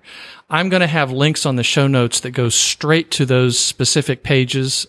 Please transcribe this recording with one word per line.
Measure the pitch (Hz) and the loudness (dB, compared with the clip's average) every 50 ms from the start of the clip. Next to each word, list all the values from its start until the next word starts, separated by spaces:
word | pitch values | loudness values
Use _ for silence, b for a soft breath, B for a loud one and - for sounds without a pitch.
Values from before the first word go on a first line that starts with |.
| B B B B B B B B B | B B B B B B B B B
I'm | - 156 160 180 190 | -4 -2 -2 0 0
gonna | 185 185 175 | 0 0 0
have | 151 160 160 143 127 | 0 0 0 -2 -2
links | 131 131 143 156 151 - - | 0 0 0 0 0 0 -2
on | 147 131 | -2 0
the | 123 117 | 0 -2
show | - - 147 139 | 0 2 2 2
notes | 139 135 127 120 117 - - | 4 4 2 2 0 0 -4
that | - 127 | -6 -4
go | 123 135 123 | -4 -2 -2
straight | 117 - - - - - - - 147 160 165 165 - | 0 0 0 0 0 -2 -2 0 2 2 2 0 0
to | - - 139 | -2 -2 0
those | 127 127 127 127 123 120 | 2 2 4 2 2 2
specific | - - - - - 131 - - 156 135 - 127 - | 0 -2 -2 -2 -2 -2 0 0 0 0 -2 -4 -4
pages | - - 143 131 127 123 - 135 131 135 - - - | -2 0 2 2 2 0 -2 -4 -2 -2 -4 -6 -6